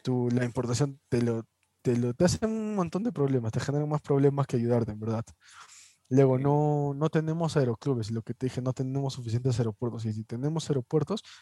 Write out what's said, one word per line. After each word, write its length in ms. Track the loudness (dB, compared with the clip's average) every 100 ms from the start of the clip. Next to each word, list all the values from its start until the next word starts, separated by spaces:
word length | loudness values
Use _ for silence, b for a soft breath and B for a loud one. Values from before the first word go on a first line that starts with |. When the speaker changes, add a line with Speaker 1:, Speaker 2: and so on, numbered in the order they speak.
Speaker 1:
tu, 260 | -2 0 2
la 140 | 0
importación 560 | 0 -2 -2 0 -2 -4 _
te 140 | 0
lo, 220 | 0 -2 -6 _ _ _
te 140 | 0 0
lo, 180 | 0
te 100 | 4
hacen 260 | 4 4 -2
un 240 | -2 -2
montón 300 | -2 -2 -2
de 80 | -4
problemas, 400 | 0 0 0 0
te 80 | -4
generan 280 | -2 -2 -2
más 140 | -2
problemas 460 | 0 4 4 2 0
que 80 | 0
ayudarte, 340 | 2 2 0
en 80 | -4
verdad. 260 | -4 -4 -6 -14 B B B B B B 0
Luego, 260 | 4 6
Speaker 2:
Ok. 60 | 4
Speaker 1:
no, 540 | 2 2 2 2 -2 -2
no 140 | 0
tenemos 460 | 0 0 -2 0 2
aeroclubes, 540 | 0 0 -2 -2 -2
lo 120 | -6
que 120 | -6
te 120 | -6 -6
dije, 140 | -4
no 120 | -4
tenemos 420 | -4 -4 -2 -4
suficientes 420 | -6 -4 -2 0 2
aeropuertos, 440 | 0 -2 -4 -4
y 80 | -4
si 120 | -6
tenemos 440 | -6 -4 -2 -2 -2
aeropuertos, 540 | -2 0 0 0 -4 -8 B